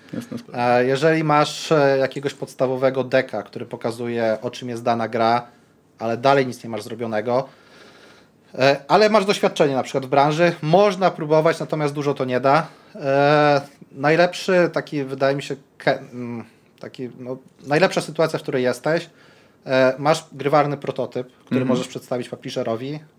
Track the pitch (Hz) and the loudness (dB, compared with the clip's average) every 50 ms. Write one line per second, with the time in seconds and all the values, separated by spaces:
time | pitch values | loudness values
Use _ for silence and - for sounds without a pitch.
0 | _ - - - - - 120 120 - - - 127 120 123 123 123 123 127 135 131 | _ -14 -12 -12 -12 -10 -12 -14 -14 -12 -6 -2 0 2 2 4 2 2 2 2
1 | 147 160 160 160 160 151 147 147 147 147 - - - - 165 151 143 139 139 135 | 2 2 2 2 2 2 4 2 2 2 -2 -6 -2 0 2 4 4 4 4 2
2 | 135 127 - 143 139 143 - - 147 - - - 135 127 131 127 135 135 131 135 | 0 -2 -2 -4 -6 -6 -6 -8 -12 -10 -6 -2 -2 -2 0 2 0 0 0 0
3 | 123 123 - 131 127 - - 107 101 - - 117 117 113 - 113 - 120 110 113 | -2 0 2 0 0 0 -4 -10 -10 -10 -12 -14 -14 -12 -10 -8 -6 -6 -6 -6
4 | 123 120 117 117 117 113 110 107 - 123 120 - 131 123 120 113 117 120 117 117 | -6 -4 -2 0 0 0 0 -2 -4 -8 -10 -10 -10 -10 -8 -4 -2 -2 0 0
5 | 113 110 117 120 113 113 117 120 - - - _ _ _ _ _ _ _ _ - | -2 -2 -2 0 2 2 2 0 -2 -6 -16 _ _ _ _ _ _ _ _ -8
6 | 110 113 117 117 120 135 139 139 131 127 117 - - 117 113 107 107 - 113 110 | -6 -6 -4 0 2 4 4 4 2 0 -4 -10 -12 -12 -10 -10 -10 -10 -10 -8
7 | 120 113 110 107 110 123 120 127 139 - - - _ - - - - - - - | -8 -4 -4 -4 -2 -2 -2 -2 -2 -4 -10 -20 _ -20 -20 -20 -20 -20 -20 -20
8 | - - - - _ _ _ _ _ _ - - 127 139 139 139 - - 151 190 | -20 -20 -20 -20 _ _ _ _ _ _ -4 2 2 2 2 2 0 2 4 4
9 | 214 214 214 214 190 196 190 - - 190 - - 180 143 135 127 123 - - 143 | 6 6 4 4 2 2 0 0 0 0 2 2 2 2 2 0 -2 -2 -4 -6
10 | 131 131 139 139 139 151 151 156 175 170 160 - - 151 165 185 208 208 190 180 | -4 0 4 4 4 4 4 2 2 2 0 0 0 2 4 4 4 4 2 2
11 | 190 175 156 - 165 151 156 156 156 165 156 - - - - 156 151 147 139 151 | 0 0 0 -2 -2 0 2 4 4 2 2 0 -4 -6 -4 -4 -2 -2 -4 -2
12 | 139 147 139 - 135 127 127 123 127 135 135 156 160 - - - - - - 214 | -2 -2 -2 -2 -2 -2 -2 0 2 4 4 4 2 -2 -10 -20 -20 -20 -14 -8
13 | 156 139 135 139 143 143 151 147 147 147 143 139 139 - - - - - - 139 | -4 0 2 2 4 4 4 4 4 4 4 2 0 -4 -14 -20 -20 -20 -10 -4
14 | 135 147 160 160 175 175 175 - - - 190 180 175 156 165 151 135 - - 147 | 0 2 4 4 2 2 0 -2 -2 0 2 2 2 2 0 -4 -6 -6 -6 -6
15 | 135 131 135 131 139 135 139 143 139 - 139 - - _ _ - - 156 135 - | -6 -6 -4 -2 0 0 0 -2 -4 -8 -10 -12 -14 _ _ -6 -2 -2 -2 -2
16 | - - 120 123 123 117 120 117 107 - _ _ _ _ _ _ - 120 - - | -4 -12 -14 -12 -10 -10 -10 -10 -12 -14 _ _ _ _ _ _ -18 -16 -14 -12
17 | 131 120 - - 127 120 131 127 - _ _ _ - 131 143 156 196 185 - - | -14 -14 -14 -14 -12 -12 -12 -12 -14 _ _ _ -6 0 0 2 2 2 0 0
18 | - - 151 - 165 156 - 143 - - 139 131 123 123 123 - - 156 160 - | -4 -4 -2 -2 0 0 -2 -4 -6 -4 -4 -2 0 0 -2 -2 -2 -2 -2 -2
19 | - - _ _ _ - - _ _ _ _ _ - 151 131 131 131 127 131 131 | -4 -8 _ _ _ -20 -20 _ _ _ _ _ -6 -2 2 4 4 4 2 0
20 | 139 147 156 151 - - - 139 135 143 151 151 147 147 143 139 - 139 131 - | 0 0 0 0 -2 -10 -10 -6 -2 2 4 4 4 2 0 -6 -6 -8 -6 -6
21 | 123 113 - 127 127 - _ _ _ - 127 127 127 131 127 127 127 - - 131 | -6 -6 -6 -8 -10 -10 _ _ _ -4 -2 -2 0 0 0 -2 -2 -6 -10 -12
22 | - - 131 123 120 - - - - 139 120 131 123 117 113 113 127 135 151 151 | -10 -8 -6 -6 -6 -8 -12 -14 -12 -10 -6 -6 -4 -4 -4 -6 -6 -8 -10 -12
23 | 151 - _ | -14 -18 _